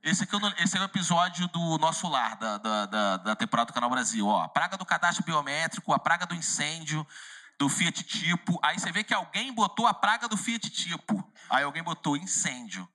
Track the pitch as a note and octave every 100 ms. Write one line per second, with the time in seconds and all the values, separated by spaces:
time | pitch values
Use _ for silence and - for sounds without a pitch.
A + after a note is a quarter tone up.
0 | D#3 F#3 G3 G#3 G3+ F#3+ E3+ F#3 F#3+ G3
1 | F3 E3+ F3+ E3+ F3 E3+ E3+ D#3+ D#3+ D#3+
2 | F3 C#3 A2 G#2+ A2 G#2 A2 G#2+ G2+ G#2+
3 | G2+ F#2+ G2 G#2+ A#2 A#2 A#2 B2 A#2+ B2+
4 | A2+ A2+ G#2 G2+ D#2+ C#3+ E3+ F#3+ F#3+ E3
5 | F3 F3 F3 D#3+ C#3 D3 E3 - - C#3+
6 | - E3+ F3 F3 - - D3 E3 D3+ D#3
7 | D3+ - - - - _ C#3 C#3 E3+ -
8 | - A2+ D#3 F3 - E3+ D3 F3 F3+ F3+
9 | G#3+ A3 E3+ G3 C4 A3+ G3+ - A#3 F#3
10 | G3+ A3+ A#3 G#3+ - A#3 - - F3+ E3+
11 | - G3+ - - - B2+ C#3+ D3+ E3 D#3+
12 | D3+ C#3+ F#3+ - D#3+ B2+ A#2 F#2+ F2+